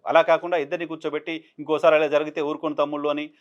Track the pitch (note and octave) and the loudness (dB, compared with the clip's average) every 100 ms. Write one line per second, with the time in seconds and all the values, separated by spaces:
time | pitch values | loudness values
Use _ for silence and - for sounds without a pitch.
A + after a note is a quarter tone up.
0 | - D#3+ E3 D#3+ F3 F3 C#3 F3 D#3+ D#3+ | 2 4 4 2 0 -2 -2 -6 -6 -8
1 | D#3 D3+ D#3+ D#3+ _ - D3 D3+ E3 D#3 | -8 -8 -8 -10 _ -10 -4 2 4 4
2 | D3+ D3 D3+ D#3+ D3 D3+ D#3 C#3+ D3 D3 | 4 0 0 -4 -4 -4 -4 -2 -2 -2
3 | D3 D3 D3+ _ | -4 -4 -8 _